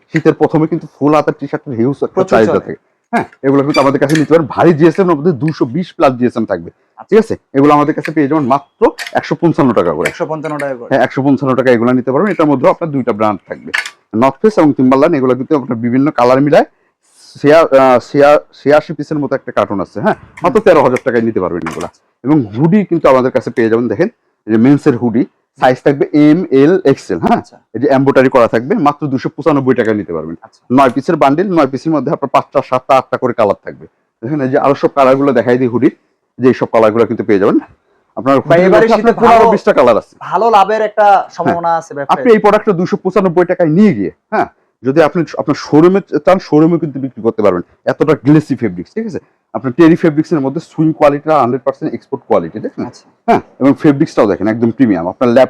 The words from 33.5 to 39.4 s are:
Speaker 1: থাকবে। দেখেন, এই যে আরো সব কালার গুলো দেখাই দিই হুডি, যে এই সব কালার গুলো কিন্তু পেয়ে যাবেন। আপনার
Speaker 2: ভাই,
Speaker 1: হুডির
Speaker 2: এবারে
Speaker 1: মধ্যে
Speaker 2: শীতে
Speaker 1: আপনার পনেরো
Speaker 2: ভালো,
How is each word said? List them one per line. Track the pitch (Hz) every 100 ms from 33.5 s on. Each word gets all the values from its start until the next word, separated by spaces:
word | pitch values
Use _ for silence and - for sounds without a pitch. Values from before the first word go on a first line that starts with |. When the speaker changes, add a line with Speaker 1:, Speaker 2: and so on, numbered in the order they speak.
| 95
Speaker 1:
থাকবে। | - 69 - _ _ _
দেখেন, | 120 151
এই | 131
যে | 139
আরো | 139
সব | 139 165
কালার | - 131 135
গুলো | 139
দেখাই | 127 113 123
দিই | 127
হুডি, | 120 131 - _ _ _ -
যে | 127
এই |
সব | 120 113
কালার | 117 110
গুলো | 107 107
কিন্তু | 113
পেয়ে | 104 101
যাবেন। | 104 302 - _ _ _ _ -
আপনার | 117 139
Speaker 2:
ভাই, | -
Speaker 1:
হুডির | 165
Speaker 2:
এবারে | 185 208 226
Speaker 1:
মধ্যে | 220
Speaker 2:
শীতে | 233
Speaker 1:
আপনার |
পনেরো | 220 233
Speaker 2:
ভালো, | 233